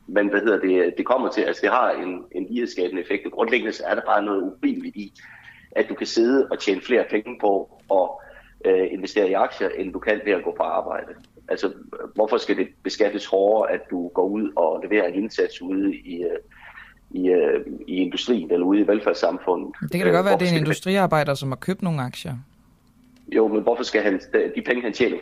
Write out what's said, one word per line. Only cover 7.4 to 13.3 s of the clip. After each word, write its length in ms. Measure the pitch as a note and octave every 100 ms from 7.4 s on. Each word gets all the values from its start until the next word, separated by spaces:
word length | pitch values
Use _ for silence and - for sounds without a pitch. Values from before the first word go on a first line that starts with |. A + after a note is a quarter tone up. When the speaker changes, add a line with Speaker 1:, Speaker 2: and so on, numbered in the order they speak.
Speaker 1:
på 300 | G#2 G2 - - -
at, 160 | G2 F2 - - - - - -
øh, 140 | F#2 F#2
investere 400 | F2+ F#2 - F#2+
i 20 |
aktier, 360 | F#2+ B2+ - G2
end 240 | - F#2+
du 60 | F2+
kan 220 | - G#2+
ved 80 | G#2
at 120 | F#2
gå 100 | E2+ E2+
på 60 |
arbejde. 500 | E2+ E2+ - - - - - _ -
Altså, 240 | - F#2+ - - - -
hvorfor 220 | - G#2+ A#2+
skal 200 | - F#2
det 120 | F2+ _
beskattes 440 | G2 - G#2 G#2
hårdere, 460 | -